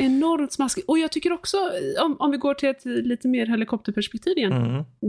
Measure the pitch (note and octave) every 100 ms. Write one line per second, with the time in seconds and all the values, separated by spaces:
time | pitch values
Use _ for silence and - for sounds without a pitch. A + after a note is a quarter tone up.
0 | C4 C4 D#4+ D#4+ C#4+ - C4 - - D#4+
1 | D#4+ D#4 F4 E4+ - G4 F4+ - C3+ -
2 | E4 C#4 C#4+ C#4 C#4 C#4 C#4 C4+ B3 A#3+
3 | A#3+ A#3+ B3+ B3+ A3+ A#3 A3+ A3+ - G#3
4 | G#3 A3+ - F4 G#3 B2+ A#2 C3 D#3+ _